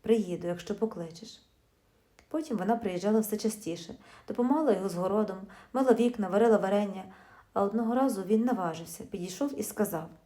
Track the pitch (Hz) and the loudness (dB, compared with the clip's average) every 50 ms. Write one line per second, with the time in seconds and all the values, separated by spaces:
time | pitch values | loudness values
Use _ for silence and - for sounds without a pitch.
0 | - - 226 226 196 180 175 156 170 175 175 175 - - 202 - 226 220 - 175 | 4 4 4 4 4 -2 -4 -4 -4 -4 -4 -4 -6 -8 -4 -4 -4 -4 -4 -8
1 | 170 160 165 - 226 - - - _ _ _ _ _ _ _ _ _ _ _ _ | -10 -12 -12 -16 -18 -18 -20 -20 _ _ _ _ _ _ _ _ _ _ _ _
2 | _ _ _ - _ _ - 320 302 - 226 - - 202 233 226 - 190 170 175 | _ _ _ -20 _ _ -6 -6 -4 -4 -6 -2 0 0 0 0 0 -4 -4 0
3 | 180 208 214 220 214 - 214 208 - 220 214 - - 165 165 165 - - - - | 0 2 2 2 2 0 -4 -2 -2 -4 -4 -4 -6 -8 -8 -6 -8 -14 -16 -16
4 | - - - - _ - 214 - 240 247 285 311 311 277 202 185 190 190 170 175 | -18 -20 -20 -20 _ -8 -2 0 2 2 2 2 4 2 2 2 0 -4 -4 -2
5 | 185 185 196 214 214 - 190 190 196 - - - - _ - 254 269 262 226 226 | -2 0 2 0 0 0 -4 -10 -12 -16 -18 -20 -20 _ -2 0 4 6 6 6
6 | 240 240 240 - 202 180 185 208 233 233 220 202 196 190 202 202 208 202 196 190 | 6 2 2 0 -4 0 2 4 6 6 6 6 4 2 2 0 0 -2 -6 -10
7 | 185 190 - - - - - - _ _ _ 196 202 202 214 226 233 220 240 262 | -12 -16 -20 -20 -20 -20 -20 -20 _ _ _ 0 0 0 0 0 0 0 2 2
8 | 269 269 214 190 185 180 220 220 233 254 247 190 180 165 160 165 170 - - - | 2 2 0 -2 0 2 2 4 4 2 0 0 -2 -4 -4 -6 -10 -14 -14 -14
9 | - - - - 175 180 - - 285 285 269 - 208 - - - 208 202 - 160 | -12 -10 -8 -8 -8 -8 -4 -4 -4 -4 -2 -6 -8 -6 -2 -2 -2 -2 -2 -6
10 | 160 - - - _ | -8 -8 -16 -20 _